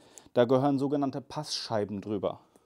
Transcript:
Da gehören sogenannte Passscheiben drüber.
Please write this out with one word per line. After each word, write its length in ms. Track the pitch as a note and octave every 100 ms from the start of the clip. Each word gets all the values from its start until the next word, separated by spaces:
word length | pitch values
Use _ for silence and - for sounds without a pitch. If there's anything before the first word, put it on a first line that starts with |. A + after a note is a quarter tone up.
| - - -
Da 120 | - A#2+
gehören 320 | C3 C#3+ C#3
sogenannte 440 | C3+ C#3 C#3+ C#3
Passscheiben 800 | B2 - D3+ - - A2+ G#2 G#2
drüber. 400 | G#2 G#2 F#2 - - -